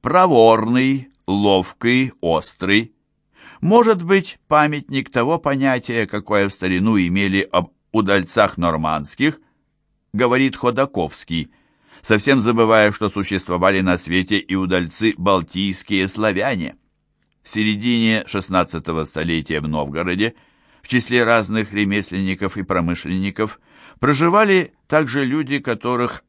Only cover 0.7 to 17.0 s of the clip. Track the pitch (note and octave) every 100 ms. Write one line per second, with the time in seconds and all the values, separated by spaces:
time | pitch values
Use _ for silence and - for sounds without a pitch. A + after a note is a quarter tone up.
0.7 | B2 C3 C3+ C3 _ - G2+ G2+ F#2+ F2+
1.7 | - A#2 B2+ C3 - E2+ D#2+ - - F2+
2.7 | G#2 A2+ _ _ _ _ _ - - F3
3.7 | A#3 A3+ G3 E3+ G3 F#3 - _ D3+ D3+
4.7 | D3 - C3+ - B2 B2 D#3+ D3 C#3 C3+
5.7 | B2+ B2 A#2 G2+ G#2 G2+ G#2 G2 - F#2
6.7 | F#2 G#2+ G#2 F2 F#2+ G2 G2 - F2+ E2+
7.7 | _ _ A2 G2 G2+ F#2 A2+ G2+ - E2+
8.7 | D#2 D#2 D#2 D2 - C#3+ - _ _ _
9.7 | _ _ _ _ G2+ B2 B2+ C3+ C3 B2
10.7 | A#2 C#3 G2 D#2 - - E2 D2 _ _
11.7 | _ _ - - G#2+ C#3+ C3+ A2 A2+ A2+
12.7 | A2 G#2 G2+ G#2+ G2+ F#2+ G2 - F2 F#2
13.7 | F#2+ F#2 F2+ D#2 F2+ F#2 G2+ - F#2+ F#2
14.7 | F#2 E2+ - A2 - F#2+ F#2+ D#2+ F#2 G2
15.7 | F2+ - G2 F#2+ - G#2+ F#2+ B2 G#2+ D2
16.7 | - _ _